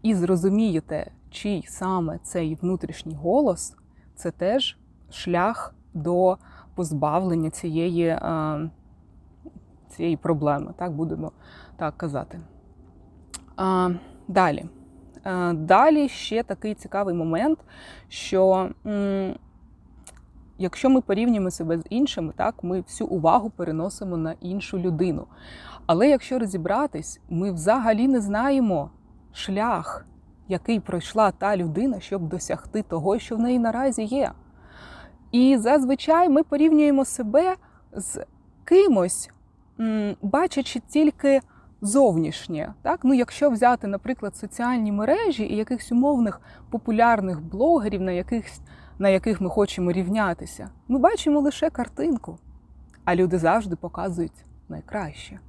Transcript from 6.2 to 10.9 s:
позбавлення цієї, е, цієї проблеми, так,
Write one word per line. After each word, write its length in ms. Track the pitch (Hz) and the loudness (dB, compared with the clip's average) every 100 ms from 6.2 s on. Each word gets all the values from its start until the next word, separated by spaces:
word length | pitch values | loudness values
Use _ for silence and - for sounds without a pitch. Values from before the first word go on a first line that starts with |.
| 185 190 - - - | 2 0 -10 -20 -14
позбавлення 760 | - 165 151 151 160 190 165 156 | -8 -6 -2 0 0 0 -2 -2
цієї, 560 | - 175 156 170 170 170 | -6 -6 -2 -2 0 0
е, 640 | 160 - 160 156 147 165 - - - _ - _ _ - - - _ _ | 0 -4 -4 -4 -4 -8 -12 -20 -20 _ -20 _ _ -20 -20 -20 _ _
цієї 280 | - 170 156 | -6 -4 -2
проблеми, 580 | - 156 147 143 - 170 | -2 0 0 -2 -6 -8
так, 140 | 180 | -8